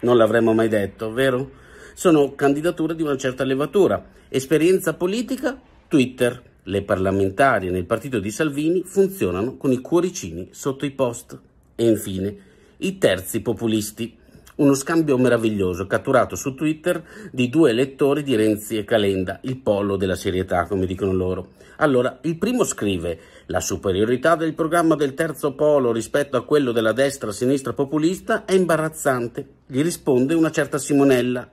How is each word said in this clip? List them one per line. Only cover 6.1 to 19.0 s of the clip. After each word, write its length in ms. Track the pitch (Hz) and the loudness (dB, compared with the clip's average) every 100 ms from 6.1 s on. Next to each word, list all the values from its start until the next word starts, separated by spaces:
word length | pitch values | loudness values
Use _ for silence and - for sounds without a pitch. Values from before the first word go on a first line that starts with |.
| - 123 - - _ | 0 -2 -2 -18 _
Le 200 | - 98 | -4 -4
parlamentari 880 | 98 98 95 98 98 95 139 117 92 | 0 0 0 2 0 2 2 2 -2
nel 140 | 92 87 | -4 -2
partito 340 | 113 143 123 | -4 -2 -4
di 100 | 95 | -4
Salvini 540 | 107 160 139 156 180 - | -4 -4 -2 -2 -2 -2
funzionano 720 | 190 190 190 95 87 113 - | 0 0 2 -2 -2 -4 -2
con 140 | 143 | 0
i 80 | 127 | 0
cuoricini 680 | - 175 180 180 87 80 92 | 2 0 0 -4 -10 -10 -12
sotto 340 | - 143 135 147 | -8 -6 -4 -8
i 60 | |
post. 480 | 135 127 117 - - _ _ _ | -2 -4 -4 -14 -20 _ _ _
E 100 | - 117 | 0 2
infine, 500 | 107 101 95 95 104 - _ _ _ | 2 0 -6 -6 -8 -20 _ _ _
i 200 | - 190 | -8 0
terzi 420 | 120 92 87 117 | 0 0 -2 -6
populisti. 760 | 98 104 117 110 101 - 113 - - - - - | -4 -4 0 -2 -2 -8 -12 -12 -20 -20 -20 2
Uno 160 | 143 | 2
scambio 460 | 139 - 170 156 127 | 4 2 0 2 2
meraviglioso 680 | 123 120 113 107 92 90 95 | 4 4 2 0 -2 -2 -4
catturato 500 | 113 - 131 101 90 | -4 0 0 0 -4
su 200 | 143 135 | -8 -4
Twitter 480 | 156 156 180 175 160 - 185 | -4 -2 -4 -4 -6 -20 -14
di 160 | 127 123 | -2 0
due 220 | 147 160 | 4 4
elettori 540 | 113 135 - 139 143 | 4 0 0 0 0
di 120 | 143 113 | 0 2
Renzi 400 | 110 104 - 113 | 2 0 -2 -6
e 100 | 104 | 0
Calenda, 540 | 117 | 0